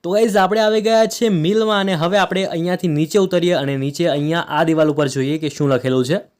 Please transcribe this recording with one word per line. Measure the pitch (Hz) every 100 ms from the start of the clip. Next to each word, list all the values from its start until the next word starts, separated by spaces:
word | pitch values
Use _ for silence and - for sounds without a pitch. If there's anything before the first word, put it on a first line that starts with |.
તો | 170
ગાઈઝ | 202 226 196
આપણે | 185 214
આવી | 214 220
ગયા | 214 226 220
છે | - 233
મિલમાં | 180 160 214 214 202
અને | 196
હવે | 170 165 202
આપણે | 180 190 190
અહીંયાથી | 165 175 180 180
નીચે | 151 156 208
ઉતરીએ | 190 180 175
અને | 175 139 135
નીચે | 139 139 170
અહીંયા | 147 147 165
આ | - 151
દિવાલ | 165 160 156
ઉપર | 147 143
જોઈએ | 135 135 156
કે | 156
શું | - 143
લખેલું | 127 131 131 127
છે. | 185 -